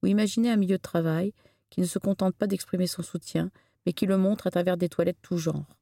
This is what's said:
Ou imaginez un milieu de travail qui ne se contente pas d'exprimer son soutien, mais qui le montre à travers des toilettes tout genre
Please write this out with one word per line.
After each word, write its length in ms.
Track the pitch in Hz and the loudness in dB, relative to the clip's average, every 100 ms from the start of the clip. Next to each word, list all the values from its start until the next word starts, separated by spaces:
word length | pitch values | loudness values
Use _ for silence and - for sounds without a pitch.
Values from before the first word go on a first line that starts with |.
Ou 60 | 190 | 2
imaginez 440 | 202 214 208 233 | 2 2 2 2
un 40 | 226 | 2
milieu 220 | 190 190 | 2 0
de 40 | |
travail 520 | - 170 165 160 190 - _ _ _ | 0 -2 0 0 -2 -6 _ _ _
qui 100 | - | -2
ne 60 | 180 | -2
se 100 | - | 0
contente 380 | 202 196 185 - | -2 0 0 0
pas 100 | 208 | -2
d'exprimer 400 | 190 - 185 180 | -2 -4 -2 -2
son 160 | - | -4
soutien, 480 | 170 175 - - 170 _ _ _ - | -8 -10 -4 -4 -4 _ _ _ -6
mais 80 | |
qui 120 | 175 196 | 0 2
le 120 | 190 | 4
montre 280 | 190 214 185 | 2 0 -2
à 60 | |
travers 260 | 180 175 180 | 0 0 0
des 100 | 175 | -2
toilettes 300 | - 170 180 | 0 -2 -2
tout 140 | - 180 | -4 -2
genre 380 | 160 151 147 - | -2 -4 -8 -18